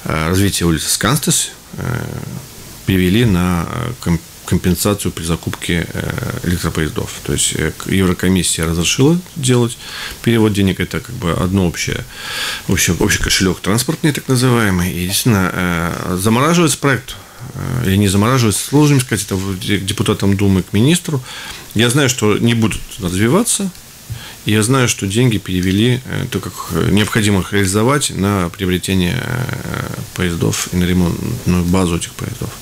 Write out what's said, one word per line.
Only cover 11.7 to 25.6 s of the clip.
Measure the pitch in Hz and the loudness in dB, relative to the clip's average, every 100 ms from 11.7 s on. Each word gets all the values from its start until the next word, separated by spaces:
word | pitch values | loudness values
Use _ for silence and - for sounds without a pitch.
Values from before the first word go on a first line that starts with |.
| 78 - - - - - - - - - | 0 -4 -4 -6 -14 -10 -8 -8 -6 -2
общее, | 90 - 82 | 0 2 2
общий | - - | 2 2
кошелек | - - 92 85 | 0 2 0 0
транспортный, | 87 113 127 156 156 | 0 0 0 0 0
так | 135 - | -2 0
называемый. | 127 127 120 107 92 90 | 2 4 2 2 2 0
И | 87 90 | -2 -2
действительно, | 98 127 104 92 | 0 2 2 2
э, | 90 90 85 85 - - 90 | 0 -2 0 -2 -4 -4 0
замораживается | 104 113 147 175 160 - | 2 2 4 4 2 2
проект, | 143 127 - - - - 120 | 0 0 -4 -16 -18 -16 -12
э, | 90 92 87 82 | -8 -4 -2 2
или | 95 | 4
не | 104 | 4
замораживается, | 98 107 131 113 95 | 4 4 4 2 0
сложно | - 143 147 139 | 2 4 6 4
мне | |
сказать, | 127 107 | 2 -4
это | 98 95 | -2 -4
в-, | 98 92 | -4 -6
де-, | 110 101 | -2 -2
к | 98 | -2
депутатам | 101 - 104 98 98 | -2 0 2 2 4
Думы, | 101 95 | 4 4
к | 87 | 2
министру. | 98 127 170 - 143 - - - - - | 2 4 2 0 -6 -6 -14 -14 -14 -6
Я | 101 120 | 2 2
знаю, | 127 135 | 4 2
что | - 107 98 | 2 2 4
не | 117 | 2
будут | 117 110 85 - - | 2 0 -2 -8 -6
развиваться, | 90 92 110 175 233 - 196 - - - - - - - - | -4 0 2 2 2 -2 -4 -8 -20 -20 -12 -12 -12 -8 0
и | |
я | 107 | 2
знаю, | 107 135 120 | 4 2 2
что | - 98 | 0 -2
деньги | 104 127 101 | 2 2 2
перевели, | - 92 | 0 0